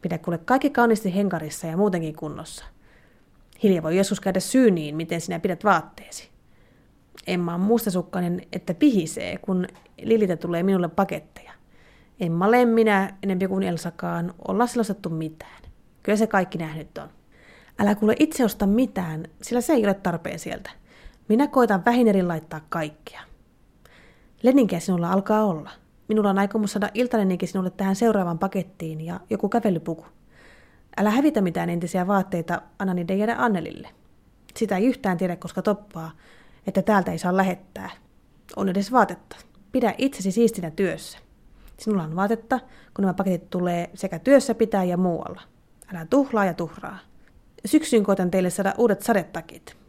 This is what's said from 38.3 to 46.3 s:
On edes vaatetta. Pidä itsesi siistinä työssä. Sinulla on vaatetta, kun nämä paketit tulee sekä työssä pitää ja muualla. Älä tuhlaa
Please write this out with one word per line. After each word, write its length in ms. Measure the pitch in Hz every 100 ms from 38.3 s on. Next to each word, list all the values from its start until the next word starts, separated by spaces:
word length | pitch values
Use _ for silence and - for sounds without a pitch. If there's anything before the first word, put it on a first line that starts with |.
| _ - -
On 120 | -
edes 240 | 185 -
vaatetta. 440 | 254 240 175 - - - - -
Pidä 220 | 262 233 -
itsesi 340 | 269 277 190
siistinä 380 | 185 233 226 170
työssä. 480 | 156 190 160 - - - _ - - - -
Sinulla 240 | - 202
on 140 | 156 165
vaatetta, 440 | 202 226 - 247 - - -
kun 80 | -
nämä 120 | 196
paketit 360 | 185 190 175 -
tulee 400 | 180 175 175 175
sekä 240 | - 185 165
työssä 360 | 254 277 269
pitää 300 | 220 220 202
ja 120 | 180 175
muualla. 460 | 185 165 - - - _ _ _ -
Älä 140 | 175 165
tuhlaa 340 | 269 269